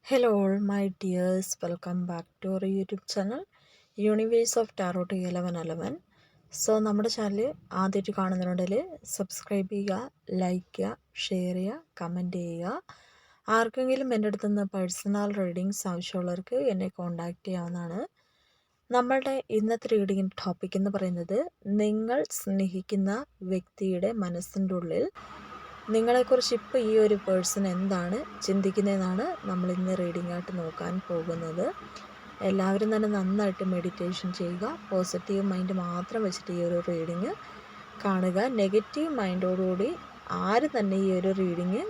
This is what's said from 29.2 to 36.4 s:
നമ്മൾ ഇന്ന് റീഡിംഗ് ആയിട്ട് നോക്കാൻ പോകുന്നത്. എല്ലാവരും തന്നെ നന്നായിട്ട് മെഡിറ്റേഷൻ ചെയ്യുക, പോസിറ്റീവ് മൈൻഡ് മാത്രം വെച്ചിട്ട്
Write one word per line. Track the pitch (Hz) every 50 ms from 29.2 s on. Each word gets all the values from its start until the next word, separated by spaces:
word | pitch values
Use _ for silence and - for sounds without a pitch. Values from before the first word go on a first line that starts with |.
| 254 349 349 - -
നമ്മൾ | 202 185 180 180 180
ഇന്ന് | 180 180 185 185 185
റീഡിംഗ് | 185 180 175 170 175 175 175 175
ആയിട്ട് | 175 180 - 185
നോക്കാൻ | 180 165 160 156 - 170 170 180 190 -
പോകുന്നത്. | - 180 165 160 170 165 170 165 160 160 175 208 302 392 - - - - - - - - - - - - -
എല്ലാവരും | 202 190 190 190 185 190 196 196 214 214
തന്നെ | 220 214 214 214
നന്നായിട്ട് | 208 196 185 185 196 208 208 196 185 - 196
മെഡിറ്റേഷൻ | 185 185 175 170 180 - - 175 175 185 - - 180
ചെയ്യുക, | 180 - 185 170 175 180 202 247 320 330 208
പോസിറ്റീവ് | - 196 185 185 180 - 180 - - 196 196 196
മൈൻഡ് | 196 185 185 185 185 190
മാത്രം | 185 180 175 175 175 185 - - 226 220
വെച്ചിട്ട് | 190 180 -